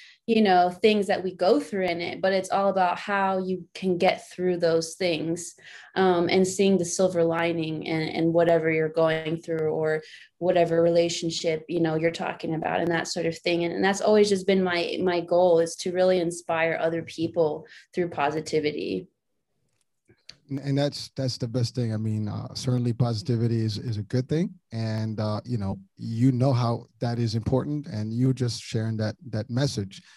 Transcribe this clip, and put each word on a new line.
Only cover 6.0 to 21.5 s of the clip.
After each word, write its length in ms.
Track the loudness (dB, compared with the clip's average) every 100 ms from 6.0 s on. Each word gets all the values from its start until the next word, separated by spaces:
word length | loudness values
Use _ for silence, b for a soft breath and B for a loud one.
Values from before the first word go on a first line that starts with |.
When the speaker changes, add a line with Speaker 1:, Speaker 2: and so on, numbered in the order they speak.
| 2 4 2
Speaker 1:
and 180 | 2 2
seeing 320 | 2 4 4
the 60 |
silver 400 | 0 0 0 2
lining 580 | 0 2 0 -2 -4 -4
in, 180 | -4 -2
in 300 | -2 0 2
whatever 380 | 4 4 4 2
you're 180 | 0 0
going 480 | 2 2 0 -4 -6
through 280 | -6 -4 -2
or 320 | -2 -2 -2 B B B -4
whatever 420 | 2 4 4 4
relationship, 800 | 4 4 2 0 -4 -2 -2 -2 -4
you 120 | 0
know, 160 | 0 2
you're 140 | 0
talking 420 | -2 -6 -6 -6
about 240 | -4 -2 0
and 80 | 0
that 160 | -2 -2
sort 180 | -2 -4
of 100 | -2
thing. 260 | -2 0
And, 100 | 0
and 80 | 0
that's 180 | 0 2
always 260 | 4 6 6
just 180 | 2 2
been 160 | 2
my, 360 | 2 0 -2 -2
my 180 | 0 0
goal, 380 | 2 4 6 4
is 160 | 2 -2
to 140 | -4
really 300 | 2 2 2
inspire 580 | 0 -4 -4 0 0 0
other 220 | -2 -2
people 640 | -8 -6 -4 0 0 -2 B B B
through 180 | -4 -4
positivity. 960 | -2 -2 -2 -2 -2 -2 -4 -4 -6 -8 _ _ _ _ _ _ _ _ _ _ _ -20 _ -12
Speaker 2:
And, 80 | -8
and 180 | -2 0
that's, 320 | 0 -4 -12 -6
that's 220 | -4 -4
the 100 |
best 260 | -4